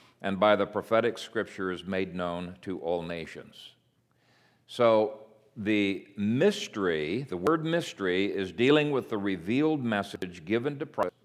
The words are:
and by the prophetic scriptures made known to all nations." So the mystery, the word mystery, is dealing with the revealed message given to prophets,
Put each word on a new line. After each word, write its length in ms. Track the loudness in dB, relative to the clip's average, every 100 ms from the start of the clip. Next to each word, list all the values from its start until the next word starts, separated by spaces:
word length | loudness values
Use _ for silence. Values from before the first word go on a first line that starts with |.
| -20 _
and 200 | -6 4
by 160 | 6 6
the 100 | 2
prophetic 500 | -2 0 2 2 -2
scriptures 680 | -6 -6 -6 -4 -4 -4 -4
made 280 | -2 -2
known 440 | -4 -4 -4 -8 -10
to 160 | -8 -6
all 220 | -2 -2
nations." 720 | -2 -8 -8 -14 -18 -20 -20 _ _ _ _ _ _ _ _ _ _
So 560 | 2 6 6 4 -2 -16 -20 _ -6
the 460 | 0 2 2 0 -8 -4
mystery, 1080 | 0 2 2 2 -4 -2 0 0 0 -4 -4
the 80 | -4
word 280 | 0 0 0
mystery, 600 | -2 -2 -4 0 2 0
is 260 | -2 -4
dealing 400 | 0 4 4 4
with 180 | 0 -2
the 80 | -4
revealed 640 | -2 -4 -2 0 2 0
message 640 | 0 -2 -2 -6 -10 -10 -2
given 320 | -2 -2 -6
to 80 | -6
prophets, 300 | -2 -2 -4